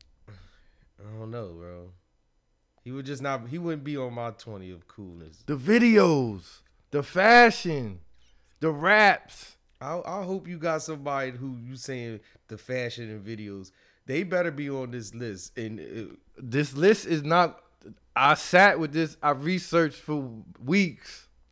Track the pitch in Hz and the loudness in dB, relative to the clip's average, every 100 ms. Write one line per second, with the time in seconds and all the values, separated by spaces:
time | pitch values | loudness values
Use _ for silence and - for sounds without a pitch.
0 | _ _ - 95 92 _ _ _ _ _ | _ _ -20 -20 -20 _ _ _ _ _
1 | 104 110 110 120 98 85 87 87 90 90 | -18 -14 -12 -12 -12 -14 -16 -18 -20 -20
2 | _ _ _ _ _ _ _ _ 123 135 | _ _ _ _ _ _ _ _ -14 -12
3 | 135 135 139 131 117 160 170 156 139 143 | -10 -8 -6 -6 -8 -8 -6 -6 -8 -8
4 | 127 120 117 104 - 101 92 90 - - | -8 -8 -10 -10 -14 -14 -14 -16 -20 -18
5 | 95 85 80 - - 143 139 226 233 214 | -16 -16 -20 -14 -8 -4 4 6 8 8
6 | 180 147 120 98 - - _ _ _ 143 | 6 4 0 -4 -12 -20 _ _ _ -6
7 | 123 175 208 240 233 - 175 147 113 92 | -4 2 8 10 8 6 -2 -4 -6 -10
8 | - - _ _ _ _ 160 147 170 214 | -16 -20 _ _ _ _ -4 0 4 6
9 | 208 170 - - - _ _ - 135 135 | 6 4 -2 -20 -20 _ _ -16 -10 -10
10 | - 190 185 190 165 175 165 156 156 151 | -8 -8 -6 -8 -8 -8 -4 -4 -6 -10
11 | 139 139 131 123 135 123 120 131 - 127 | -6 -4 -4 -8 -10 -10 -12 -12 -10 -8
12 | 117 107 - _ - 110 - 127 120 117 | -8 -12 -16 _ -18 -16 -8 -6 -6 -8
13 | 113 107 101 110 104 98 95 _ _ _ | -12 -12 -12 -12 -12 -12 -16 _ _ _
14 | - 139 185 180 175 143 143 139 127 123 | -8 -6 -2 -2 -2 -4 -6 -8 -8 -10
15 | 104 113 120 95 - - 110 107 64 110 | -12 -10 -10 -10 -12 -10 -10 -10 -12 -12
16 | 104 - _ - 127 127 147 135 185 208 | -14 -16 _ -18 -4 -2 -2 2 4 4
17 | 190 165 147 170 170 - _ _ - - | 0 -4 2 2 2 -2 _ _ -20 -20
18 | _ 123 139 151 - 180 202 160 156 151 | _ 2 4 4 4 8 8 6 0 -2
19 | 160 - 147 135 151 185 - 170 160 - | -2 -2 -2 0 -2 -4 0 2 2 -2
20 | - 151 131 113 - - 120 196 180 120 | -6 -6 -6 -12 -18 -10 0 2 2 -2
21 | - - _ _ _ | -18 -20 _ _ _